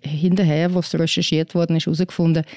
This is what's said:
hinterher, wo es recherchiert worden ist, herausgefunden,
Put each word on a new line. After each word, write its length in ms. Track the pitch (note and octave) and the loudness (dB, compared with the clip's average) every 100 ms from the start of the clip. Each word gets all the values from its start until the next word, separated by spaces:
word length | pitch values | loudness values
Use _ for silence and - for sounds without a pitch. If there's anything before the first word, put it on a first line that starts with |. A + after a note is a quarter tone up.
hinterher, 680 | D3 D3+ F3+ F#3 F3 D3+ F3 | -4 -2 0 2 2 2 2
wo 60 | F3+ | 0
es 180 | E3 D#3+ | -2 -2
recherchiert 560 | D#3+ - E3+ D#3 D#3+ | 0 -2 0 0 0
worden 220 | F3 E3 E3 | 0 0 0
ist, 100 | D#3+ | 0
herausgefunden, 580 | D#3 F3+ - E3 D#3+ D#3 | -2 -2 0 2 2 -2